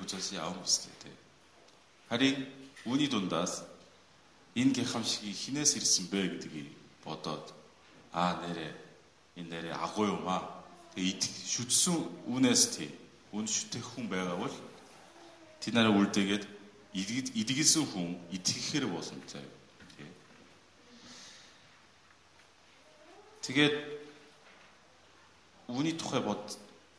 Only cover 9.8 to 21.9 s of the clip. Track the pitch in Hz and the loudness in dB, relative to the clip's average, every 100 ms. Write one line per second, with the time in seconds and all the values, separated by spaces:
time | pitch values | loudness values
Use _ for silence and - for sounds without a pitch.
9.8 | 82 101 104 - 90 92 - - - - | -4 0 2 2 0 -2 -2 -10 -16 -20
10.8 | - - 92 - - - - - 117 - | -14 -2 -2 0 -4 -4 -4 -4 2 4
11.8 | - 170 - - - 127 131 113 - - | 4 2 -2 -8 -4 4 6 6 4 2
12.8 | 76 - - - - - 214 - - 123 | -8 -10 -18 -20 -8 -4 -2 -2 -2 -6
13.8 | - - 113 92 92 87 123 - - - | -8 -8 -4 -2 -2 -2 -4 -6 -12 -18
14.8 | - - - - - - - - - 117 | -20 -20 -20 -20 -20 -20 -20 -10 0 4
15.8 | 110 101 101 104 98 104 - - - - | 6 8 6 4 2 2 -2 -12 -18 -20
16.8 | - 95 98 123 127 113 110 131 147 165 | -8 -4 -2 -2 -2 -2 0 4 6 6
17.8 | 139 98 87 90 - 92 - - - 151 | 4 0 -2 -4 -8 -4 -2 -2 0 0
18.8 | 127 85 - 135 - - 67 - - - | 0 -2 -6 -10 -12 -12 -14 -16 -20 -20
19.8 | - - 73 - - - - - - - | -20 -18 -16 -18 -20 -20 -20 -20 -20 -20
20.8 | - 240 - - - - - - - - | -20 -20 -18 -18 -18 -20 -20 -20 -20 -20
21.8 | - | -20